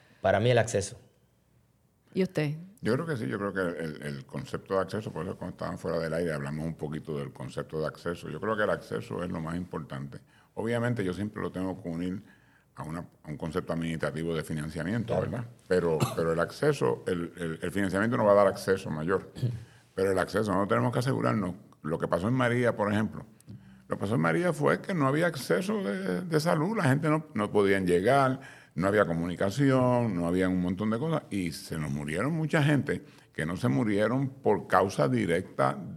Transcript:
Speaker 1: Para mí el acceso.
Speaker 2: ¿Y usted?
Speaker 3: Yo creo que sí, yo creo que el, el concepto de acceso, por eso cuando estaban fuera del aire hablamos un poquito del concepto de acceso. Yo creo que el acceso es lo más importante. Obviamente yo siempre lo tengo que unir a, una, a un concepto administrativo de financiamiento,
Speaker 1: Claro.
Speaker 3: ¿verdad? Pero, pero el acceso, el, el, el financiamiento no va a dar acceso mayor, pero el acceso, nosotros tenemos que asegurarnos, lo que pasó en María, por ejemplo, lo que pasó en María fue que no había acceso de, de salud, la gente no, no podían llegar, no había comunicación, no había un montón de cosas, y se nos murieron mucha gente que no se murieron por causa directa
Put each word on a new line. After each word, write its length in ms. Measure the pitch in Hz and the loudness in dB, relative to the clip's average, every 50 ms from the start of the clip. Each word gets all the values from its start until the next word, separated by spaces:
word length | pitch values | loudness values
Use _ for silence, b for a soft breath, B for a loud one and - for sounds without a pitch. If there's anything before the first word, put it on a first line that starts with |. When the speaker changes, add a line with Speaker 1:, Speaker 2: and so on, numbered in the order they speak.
| B B B B | B B B B
Speaker 1:
Para 180 | - 95 98 98 | 2 4 4 6
mí 100 | 110 123 | 6 6
el 80 | 123 117 | 6 6
acceso. 380 | 107 - - 101 95 - - - - _ _ _ _ _ _ _ _ _ _ _ _ _ _ _ _ _ _ _ _ _ - | 4 4 2 -2 -2 -2 -8 -14 -20 _ _ _ _ _ _ _ _ _ _ _ _ _ _ _ _ _ _ _ _ _ -2
Speaker 2:
¿Y 80 | 180 | -2
usted? 320 | 185 180 - 151 151 143 151 160 175 190 202 - | -2 0 0 -2 -2 -2 -2 -6 -10 -16 -12 -4
Speaker 3:
Yo 140 | - 107 117 | 0 0 0
creo 120 | 135 170 | 0 0
que 100 | 165 151 107 | -2 -4 -4
sí, 80 | 117 131 | -4 -4
yo 100 | 117 98 | -2 -2
creo 140 | 101 101 | -2 -2
que 80 | 90 95 | 0 0
el, 420 | 92 87 85 76 82 80 76 - | 0 0 -2 -4 -6 -6 -6 -8
el 220 | - 73 71 67 67 | -8 -8 -8 -10 -10
concepto 480 | - - 71 69 - - 71 - - 98 | -10 -10 -10 -8 -8 -8 -8 -4 0 0
de 60 | 95 | 0
acceso, 320 | 92 90 - 104 107 107 | 0 0 -4 -6 -6 -6
por 120 | 95 82 82 | -6 -6 -6
eso 100 | 95 92 | -6 -6
cuando 180 | - - 87 90 | -8 -8 -10 -8
estaban 240 | - 85 85 90 90 | -6 -6 -6 -6 -6
fuera 200 | - 87 82 82 | -4 -2 -2 -2
del 160 | 82 80 80 | -2 -2 -2
aire 180 | 82 87 85 | 0 0 -2
hablamos 320 | 76 73 71 71 73 76 76 | -2 -4 -4 -6 -4 -4 -4
un 80 | 82 78 | -6 -6
poquito 440 | - 78 73 78 76 - - 76 71 | -6 -8 -8 -8 -8 -6 -6 -6 -6
del 140 | 69 69 | -6 -8
concepto 460 | - - 65 64 - - 82 - - 78 | -10 -12 -12 -10 -8 -8 -8 -6 -4 -4
de 60 | 78 | -4
acceso. 440 | 73 - - - 85 87 82 - 80 | -4 -6 -6 -8 -8 -8 -8 -8 -10
Yo 100 | 78 76 | -8 -6
creo 160 | - 107 110 | -4 -2 0
que 60 | 107 | 2
el 80 | 107 98 | 2 2
acceso 520 | 87 78 - - 98 107 113 - - 92 | 2 0 -2 -6 -6 -6 -6 -6 -6 -4
es 80 | 87 90 | -4 -4
lo 100 | 92 85 | -4 -6
más 160 | 80 78 85 | -6 -4 -4
importante. 600 | 90 90 - - 87 73 69 71 67 69 69 67 - - b b b b b b | -6 -6 -6 -8 -8 -8 -8 -10 -10 -10 -10 -12 -16 -18 b b b b b b
Obviamente 500 | - 101 113 120 120 117 120 120 110 98 | -6 -2 -2 0 0 0 0 0 0 -2
yo 80 | 90 | -2
siempre 300 | 90 90 104 107 - 101 | -2 -2 -4 -6 -4 -6
lo 100 | 95 87 | -6 -6
tengo 280 | 87 90 92 95 92 98 | -4 -4 -4 -4 -6 -6
que 60 | 107 87 | -8 -8
unir 340 | 82 85 90 92 92 110 - b b b b b b b b b - | -6 -4 -4 -4 -6 -6 -10 b b b b b b b b b -14
a, 80 | - 71 | -12 -10
una, 160 | 76 80 87 - - _ _ - | -10 -8 -10 -10 -12 _ _ -12
a 40 | 78 | -12
un 80 | 76 | -10
concepto 360 | 69 87 82 78 - - - 85 | -8 -6 -4 -4 -4 -2 -2 -2
administrativo 600 | 82 82 82 82 78 80 76 71 80 80 82 82 | -2 -2 -2 -2 -2 -2 -4 -2 -2 -2 -2 -2
de 80 | 78 | -2
financiamiento, 680 | 73 - 85 78 73 78 78 85 76 87 110 120 107 - 98 | -2 -4 -4 -6 -6 -6 -6 -4 -4 -2 -2 -2 -2 -2 -2
Speaker 1:
Claro. 160 | 92 98 73 | -2 -2 -2
Speaker 3:
¿verdad? 160 | 87 127 123 - - - _ - | -4 -6 -8 -10 -12 -10 _ 0
Pero, 300 | 92 90 85 85 80 76 - - - | 2 2 2 2 2 2 0 0 0
pero 160 | - 82 82 | 0 0 0
el 80 | 82 82 | 2 0
acceso, 640 | 85 - - - 139 151 143 139 - - - - - | 0 -2 -2 -2 0 0 2 2 0 0 0 -2 -2
el, 260 | - 92 85 85 82 - | -4 -4 -4 -4 -8 -8
el, 220 | 90 85 82 80 80 | -8 -6 -6 -6 -6
el 100 | - 87 | -6 -4
financiamiento 460 | 76 101 98 92 82 98 107 113 123 | -2 0 0 2 2 2 2 2 2
no 80 | 127 113 | 4 6
va 80 | 101 | 8
a 40 | 101 | 8
dar 100 | 101 101 | 8 8
acceso 420 | 95 95 - - 101 95 95 - - | 6 4 2 0 0 0 0 0 -4
mayor, 400 | 80 78 78 85 98 - - - - - 123 120 120 B B B B B B B - | -6 -2 0 0 0 0 -2 -6 -8 -4 -4 -2 -4 B B B B B B B -2
pero 160 | - 95 98 | 0 2 2
el 60 | 95 92 | 2 2
acceso, 320 | 85 - - 101 110 104 | 0 0 0 0 2 2
nosotros 180 | 92 95 101 95 | 2 2 2 2
tenemos 240 | 113 117 120 123 | 2 2 2 2
que 80 | 120 135 | 0 0
asegurarnos, 540 | 120 135 127 113 117 123 120 110 95 90 85 - - - - _ | 0 0 0 2 2 2 2 2 0 -2 -4 -8 -12 -20 -16 _
lo 160 | - 76 80 82 | -6 -4 -2 -2
que 100 | 85 80 | 0 0
pasó 180 | 87 85 92 113 | 2 2 2 2
en 60 | 127 | 2
María, 400 | 131 127 120 117 123 123 117 110 | 2 2 2 2 2 2 2 2
por 160 | 113 104 104 | 2 0 2
ejemplo, 340 | 104 107 110 92 - - - - - _ _ B B B B B B B B B | 2 2 0 0 -4 -8 -14 -16 -20 _ _ B B B B B B B B B
lo 80 | - | -6
que 40 | - | -4
pasó 120 | 104 101 113 | -2 0 0
en 60 | 147 | 2
María 320 | 165 165 160 170 175 180 | 2 2 2 2 2 0
fue 280 | 156 147 143 139 160 151 | 0 2 2 2 2 0
que 140 | - - 196 | -2 -2 0
no 140 | 165 139 131 | 2 2 2
había 180 | 135 156 170 | 2 2 0
acceso 560 | 175 160 143 - - 165 190 185 196 214 214 | 0 -2 -2 -2 0 0 0 0 -2 -2 -2
de, 380 | 190 196 202 190 196 185 180 180 | -2 -2 -4 -4 -2 -2 -2 -2
de 200 | 185 170 165 151 | -2 0 0 2
salud, 360 | 147 175 175 156 147 196 226 | 2 2 2 2 2 0 0
la 80 | 220 175 | 2 4
gente 240 | 131 135 151 156 156 | 4 4 4 4 2
no, 180 | 151 160 156 - - | 0 0 -2 -4 -2
no 160 | 110 104 101 | -2 0 2
podían 360 | - 104 101 98 98 98 95 | 4 4 4 6 4 4 4
llegar, 520 | 90 87 87 92 117 135 139 135 131 131 131 B B B B B B B | 4 4 4 4 4 4 6 4 2 0 -2 B B B B B B B
no 120 | - 90 | -2 0
había 180 | 98 101 107 101 | 4 4 4 4
comunicación, 1080 | 80 82 82 85 90 87 - 98 101 104 131 143 135 131 131 127 123 123 120 120 117 92 | 4 2 -2 -2 -2 -2 0 0 0 2 2 4 4 4 4 4 4 4 2 2 0 0
no 140 | 87 85 85 | 0 0 2
había 200 | 90 92 92 92 | 2 2 2 2
un 120 | 92 92 | 2 2
montón 300 | 87 90 95 90 107 110 | 0 0 -2 -2 -2 -2
de 80 | 110 117 | -2 -2
cosas, 240 | 147 165 160 - - - | -2 -2 -2 -2 -4 -4
y 200 | 98 101 90 85 | -4 -2 -2 -4
se 260 | 76 - - - 85 78 | -4 -8 -10 -8 -6 -4
nos 120 | 76 71 | -4 -4
murieron 420 | 69 73 73 73 78 87 110 143 | -4 -4 -4 -4 -4 -2 -2 -2
mucha 300 | 170 156 160 147 - 160 | -2 -2 -2 0 2 4
gente 400 | 139 143 147 131 - - 87 - - b b b b b | 4 4 4 4 2 0 -2 -4 -6 b b b b b
que 120 | b - 76 | b -6 -4
no 120 | 80 90 | -4 -2
se 120 | 92 120 123 | -2 0 0
murieron 600 | 135 135 123 107 101 98 107 113 123 135 139 131 | 2 2 2 2 2 2 2 2 2 0 -2 -2
por 380 | - - - 120 104 90 - | -4 0 2 2 2 2 2
causa 420 | - - 92 98 101 - - 147 139 | 4 4 6 6 4 2 2 2 2
directa 680 | 127 117 104 85 82 87 92 - - - 67 135 - 208 175 - 87 | 2 2 2 2 0 0 -2 -2 0 0 2 2 0 -2 -8 -12 -10